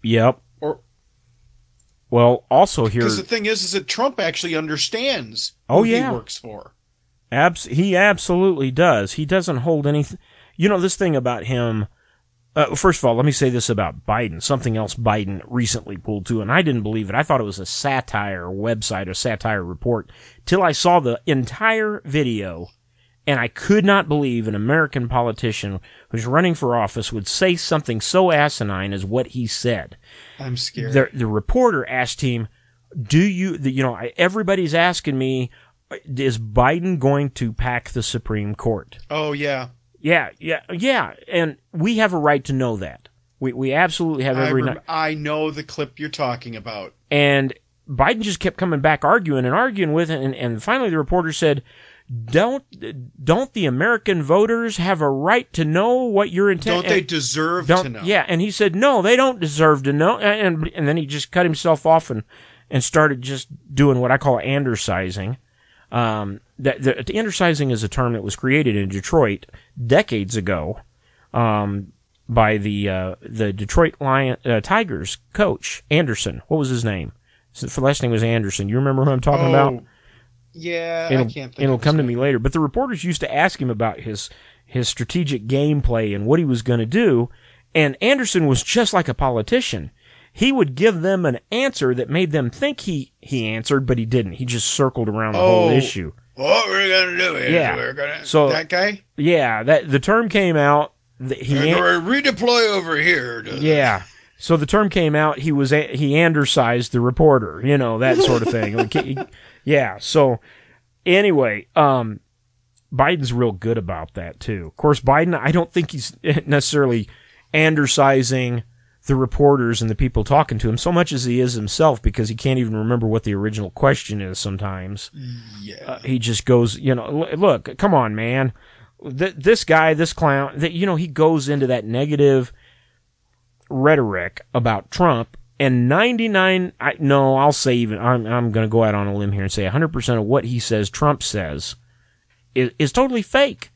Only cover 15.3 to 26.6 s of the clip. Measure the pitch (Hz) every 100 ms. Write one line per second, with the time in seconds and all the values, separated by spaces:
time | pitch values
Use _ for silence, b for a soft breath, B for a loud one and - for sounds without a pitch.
15.3 | 98 - 123 113 117 - 95 - 104 90
16.3 | 117 104 151 165 120 104 110 101 113 156
17.3 | 139 104 92 90 - 143 135 - 107 101
18.3 | 95 87 98 110 113 - 98 95 92 123
19.3 | 107 113 104 87 87 123 113 - b b
20.3 | b - 185 175 143 175 175 131 117 -
21.3 | 135 123 - 220 220 214 208 160 147 131
22.3 | 110 98 85 87 _ _ _ _ _ -
23.3 | 135 120 - - 208 190 202 170 147 139
24.3 | 120 110 104 110 156 151 139 120 123 120
25.3 | 107 117 107 101 92 b b b 113 117
26.3 | 143 180 165